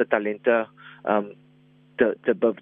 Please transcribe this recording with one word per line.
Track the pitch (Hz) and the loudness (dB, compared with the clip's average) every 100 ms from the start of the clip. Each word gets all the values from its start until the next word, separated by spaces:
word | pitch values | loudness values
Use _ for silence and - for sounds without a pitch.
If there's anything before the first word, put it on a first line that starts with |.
| 120 | -2
talente, | 113 104 104 - 117 110 - - - | -2 -2 -4 0 0 0 -10 -20 -12
ehm, | - 107 101 101 _ _ _ _ _ - | -2 -2 -2 -12 _ _ _ _ _ 0
te, | 117 - | 0 0
te | - 101 | -2 0
be-, | 117 101 | 0 -2